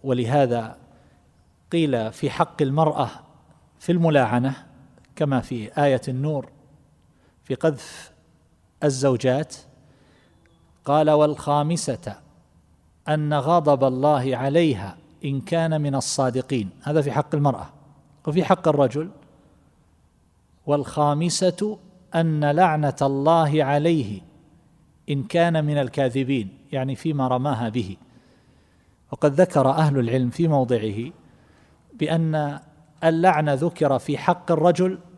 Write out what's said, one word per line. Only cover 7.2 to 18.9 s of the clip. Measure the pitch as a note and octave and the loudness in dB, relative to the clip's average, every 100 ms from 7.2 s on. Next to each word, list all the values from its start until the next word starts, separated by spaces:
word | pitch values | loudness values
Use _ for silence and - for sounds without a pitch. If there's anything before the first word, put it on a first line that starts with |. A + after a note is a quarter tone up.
| _ _ | _ _
في | _ C3+ | _ -2
قذف | D#3+ C#3 - - - _ _ _ _ _ _ _ | -2 -2 -12 -20 -20 _ _ _ _ _ _ _
الزوجات، | D3+ C3 C#3 B2 B2+ B2+ D#3 - - _ _ _ _ _ _ _ _ _ _ _ - | -2 0 0 0 0 -2 -4 -12 -20 _ _ _ _ _ _ _ _ _ _ _ 0
قال: | D3 D3+ | 2 4
"والخامسة | D3+ D3+ D3 - D3 D3 E3 - A#2 - G2 - _ _ _ _ _ _ _ - | 4 2 0 -2 0 0 -2 -4 -8 -8 -16 -20 _ _ _ _ _ _ _ -4
أن | D3+ D3+ | -2 0
غضب | D3 C3+ F3 D3+ C#3 | -2 2 2 4 4
الله | C3+ B2+ C#3+ D3 B2+ B2 | 2 2 2 2 0 -2
عليها | C#3 D3+ E3+ G2 G2 - - _ D3+ | 0 2 2 0 -6 -12 -20 _ -6
إن | C#3 | -6
كان | - E3 E3 D#3 | -2 -2 0 0
من | C#3+ C3+ | -2 -2
الصادقين". | - - C3 B2+ B2+ C3+ G2 - | -4 -2 0 -2 -4 -4 -4 -8
هذا | - D3+ | -4 -2
في | C#3+ | 0
حق | C#3 D3 D#3 | -2 -2 0
المرأة. | C#3+ A#2 - - - _ _ _ - | 0 -2 -8 -20 -20 _ _ _ -4
وفي | D#3 | -2
حق | - F3+ E3 | 2 2 2
الرجل: | D3 C3+ | 2 2